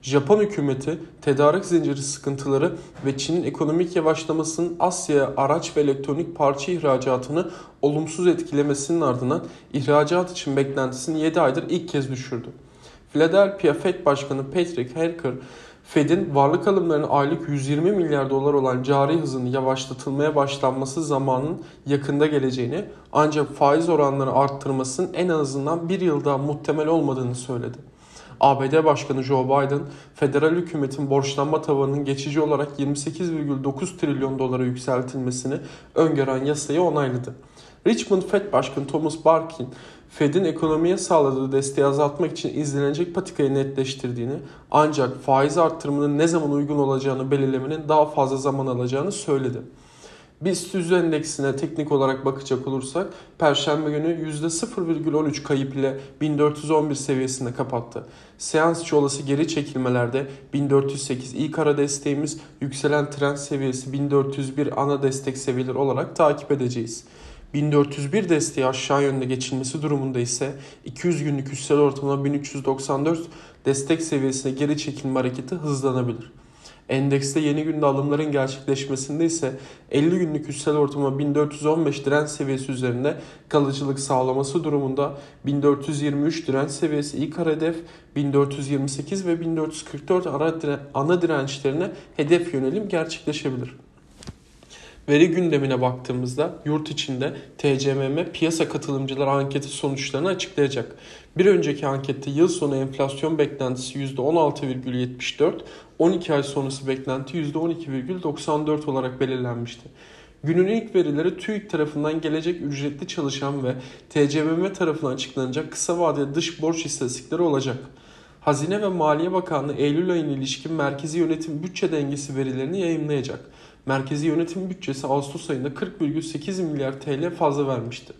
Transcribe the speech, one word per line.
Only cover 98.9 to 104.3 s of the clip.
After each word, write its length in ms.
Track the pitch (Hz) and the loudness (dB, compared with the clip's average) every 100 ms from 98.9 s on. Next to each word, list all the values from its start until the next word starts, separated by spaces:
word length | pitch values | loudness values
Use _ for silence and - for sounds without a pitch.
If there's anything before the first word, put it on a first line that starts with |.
| 135 135 135 139 | -4 -4 -2 2
anketi 380 | 139 139 139 135 | 2 0 -4 -6
sonuçlarını 600 | - 147 135 - 135 175 | -4 -4 -4 -4 -2 -2
açıklayacak. 680 | 180 - - 139 131 113 - - - - - | -2 -4 0 0 0 -6 -10 -20 -20 -14 4
Bir 100 | 190 | 6
önceki 400 | 185 147 143 143 | 6 4 0 -2
ankette 440 | 135 135 127 - | -2 -2 -4 -2
yıl 180 | 139 175 | 4 4
sonu 280 | 170 147 135 | 4 0 0
enflasyon 600 | 131 - 139 139 160 160 | -2 0 -2 0 -2 -2
beklentisi 600 | 143 139 131 127 - 139 | -4 -4 -4 -4 -6 -6
yüzde 220 | 135 135 | -6 -2
on 160 | 131 | 0